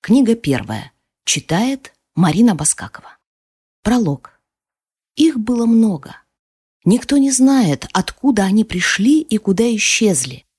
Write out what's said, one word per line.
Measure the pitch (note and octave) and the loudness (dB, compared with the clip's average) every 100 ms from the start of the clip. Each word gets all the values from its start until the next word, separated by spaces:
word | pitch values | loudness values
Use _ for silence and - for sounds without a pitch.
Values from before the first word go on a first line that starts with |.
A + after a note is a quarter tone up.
Книга | - B3 A#3 A3+ | 2 2 2 0
первая. | D3 C3 - A2 - _ _ _ | -2 -4 -6 -12 -14 _ _ _
Читает | - - - E3 B3 C4+ - _ _ - | -6 -6 -2 -2 -2 -4 -12 _ _ 0
Марина | F3 E3 A#3+ | 0 4 2
Баскакова. | D#3 D3+ - - - - _ _ _ _ _ _ _ | 2 -4 -4 -10 -18 -20 _ _ _ _ _ _ _
Пролог. | - B3 F#3 C3+ - _ _ _ _ _ _ _ _ - | -2 0 0 -4 -10 _ _ _ _ _ _ _ _ 0
Их | D#4+ C4+ | 0 0
было | G#3+ A#3+ A#3 | -4 -2 2
много. | A3+ A3 D#3+ C3+ - _ _ _ _ _ _ | 4 2 -2 -10 -20 _ _ _ _ _ _
Никто | - A#3+ - C#4+ | 0 0 2 0
не | C#4 | 2
знает, | C4 C4 C4+ F#3+ C#3 - | 2 2 4 2 -2 -4
откуда | F#3 - - C4+ G#3+ | -6 -6 -2 0 0
они | G3 G#3 A3 | 2 0 0
пришли | F3+ - - A3 D#4 | -4 -4 0 2 2
и | - G#3+ | 0 -4
куда | - F#3 A#3 | 0 0 0
исчезли. | A3 - - G#3+ E3 B2+ C3 _ | 0 -2 0 0 0 -6 -12 _